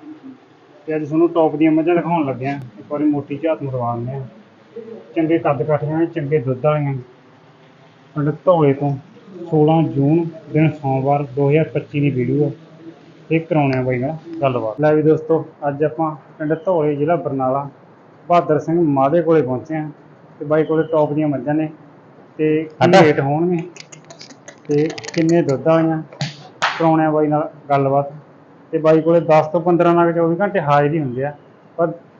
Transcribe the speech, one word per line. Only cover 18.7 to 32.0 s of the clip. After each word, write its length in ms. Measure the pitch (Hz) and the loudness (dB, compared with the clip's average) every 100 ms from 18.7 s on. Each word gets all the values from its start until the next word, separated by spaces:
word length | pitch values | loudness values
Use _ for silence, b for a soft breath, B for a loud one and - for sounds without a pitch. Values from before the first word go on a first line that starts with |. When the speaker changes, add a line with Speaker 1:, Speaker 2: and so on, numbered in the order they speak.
| 170 | 0
Speaker 1:
ਮਾਦੇ 420 | 160 139 139 170 | 2 2 2 2
ਕੋਲੇ 200 | 160 160 | 2 2
ਪਹੁੰਚੇ 320 | 127 127 127 | 2 -4 -6
ਹਾਂ। 160 | 160 151 - - - - - | -8 -8 -14 -20 -20 -20 -12
ਤੇ 60 | |
ਬਾਈ 200 | 147 156 | -2 0
ਕੋਲੇ 180 | 156 160 156 | 0 0 0
ਟੌਪ 200 | 160 147 | 0 0
ਦੀਆਂ 160 | 147 151 | 0 -2
ਮੱਝਾਂ 260 | 131 131 | -2 -2
ਨੇ। 140 | 151 156 - - - - - - - | -2 -4 -8 -20 -20 -20 -20 -14 -2
ਤੇ 280 | 156 156 | 0 0
ਕੀ 240 | 156 - 131 | -2 0 6
Speaker 2:
ਅੱਛਾ। 160 | 190 | 6
Speaker 1:
ਰੇਟ 160 | 156 147 | 6 4
ਹੋਣਗੇ 380 | 139 151 175 170 165 - - - - - - - - - - | 0 0 0 -2 -6 -16 -20 -20 -20 -20 -20 -20 -20 -14 -2
ਤੇ 200 | 147 160 - - | 0 -2 -4 -8
ਕਿੰਨੇ 280 | 170 165 170 | -2 2 2
ਦੁੱਧ 260 | 139 131 160 | 2 0 2
ਵਾਲੀਆਂ, 340 | 165 160 160 151 - 147 - - - - - | 2 2 -2 -6 -10 -10 -10 -20 -8 -6 0
ਕਰਾਉਣੇ 260 | 165 160 | 2 2
ਆ 60 | 160 | 2
ਬਾਈ 160 | 151 151 | 2 0
ਨਾਲ 240 | 151 160 - - | 0 -4 -8 -2
ਗੱਲਬਾਤ। 400 | 139 135 139 143 - - - - - - | 0 2 0 -2 -8 -20 -20 -20 -20 -8
ਤੇ 80 | 156 | 0
ਬਾਈ 220 | 156 160 | 2 4
ਕੋਲੇ 200 | 156 170 | 4 2
ਦਸ 260 | 156 156 151 | 4 4 2
ਤੋਂ 140 | 175 | 0
ਪੰਦਰਾਂ 340 | 170 170 175 | 2 2 4
ਨਗ 200 | 170 170 | 4 2
ਚੌਵੀ 220 | 170 165 170 | 2 0 0
ਘੰਟੇ 200 | 202 196 | -2 -2
ਹਾਜ਼ਰ 320 | 147 143 147 | 2 2 2
ਹੀ 80 | 160 | 0
ਹੁੰਦੇ 240 | 139 120 | -4 -4
ਆ, 80 | 143 147 - - - - | -6 -8 -20 -20 -10 -4
ਪਰ 160 | 170 - | -4 -4